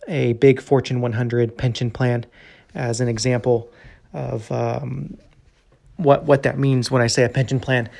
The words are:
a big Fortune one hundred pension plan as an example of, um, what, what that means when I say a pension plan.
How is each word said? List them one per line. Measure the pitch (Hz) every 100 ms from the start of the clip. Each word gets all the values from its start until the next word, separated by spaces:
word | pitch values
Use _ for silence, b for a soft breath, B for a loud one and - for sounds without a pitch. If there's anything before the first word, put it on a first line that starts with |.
| -
a | 147 123
big | 113 139 123
Fortune | - 135 127 123
one | 120
hundred | 110 120 120 117 -
pension | 127 117 120
plan | - 127 120 - B B B B
as | 165 123 113
an | 123
example | 110 127 123 123 117 117 b b b b
of, | - 127 120 110
um, | 123 117 120 127 131 143 196 - _ _ _ _ _ _ -
what, | 147 139
what | - 139
that | 139 139
means | 139 131 117
when | 131
I | 117
say | 135
a | 120
pension | 135 123 131
plan. | - 127 110